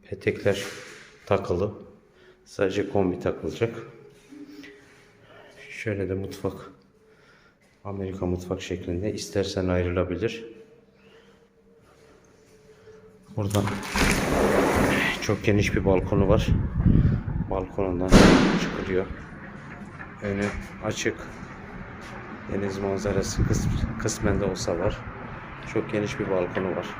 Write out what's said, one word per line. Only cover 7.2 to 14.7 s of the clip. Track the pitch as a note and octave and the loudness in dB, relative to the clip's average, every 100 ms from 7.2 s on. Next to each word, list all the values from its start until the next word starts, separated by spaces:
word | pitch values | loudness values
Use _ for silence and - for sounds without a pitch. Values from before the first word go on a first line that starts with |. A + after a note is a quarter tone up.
| - - _ _ _ _ | -20 -20 _ _ _ _
Amerika | G#2 G2 F#2+ F#2 F2+ | -8 -6 -6 -2 0
mutfak | F2+ F#2 F#2 | 0 -2 -6
şeklinde. | - F2 - F2 G#2 | -4 -6 -4 -2 -2
İstersen | - - G2+ F#2+ - F#2 | -4 -2 -2 0 0 2
ayrılabilir. | F2+ F2 F2+ E2+ F2 A2+ - - - - - _ _ - - - - _ _ _ - - - - - _ _ _ - - - - - - - - - | 2 2 0 0 0 -2 -4 -14 -18 -20 -20 _ _ -20 -20 -20 -20 _ _ _ -20 -20 -20 -20 -20 _ _ _ -20 -20 -20 -20 -20 -20 -20 -10 -4
Buradan | G2+ G2+ G2 - - - - - - - - - - | 0 0 0 -4 -4 2 4 4 2 2 4 4 4